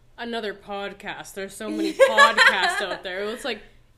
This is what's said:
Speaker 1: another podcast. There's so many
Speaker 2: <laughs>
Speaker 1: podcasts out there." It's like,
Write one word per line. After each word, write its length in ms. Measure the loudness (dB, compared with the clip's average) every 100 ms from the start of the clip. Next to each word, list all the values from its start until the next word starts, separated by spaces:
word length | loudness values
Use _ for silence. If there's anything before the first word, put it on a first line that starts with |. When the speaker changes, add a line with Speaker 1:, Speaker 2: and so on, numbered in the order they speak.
| _ -12
Speaker 1:
another 380 | -8 -6 -6
podcast. 800 | -8 -10 -8 -8 -10 -12 -10 -12
There's 200 | -10 -10
so 140 | -8 -6
many 240 | -2 -2
Speaker 2:
<laughs> 160 | 4 4
Speaker 1:
podcasts 720 | 8 6 6 4 4 2 0
out 220 | -4 -6
there." 220 | -6 -6
It's 200 | -6 -6
like, 160 | -6 -8 -12 -20 _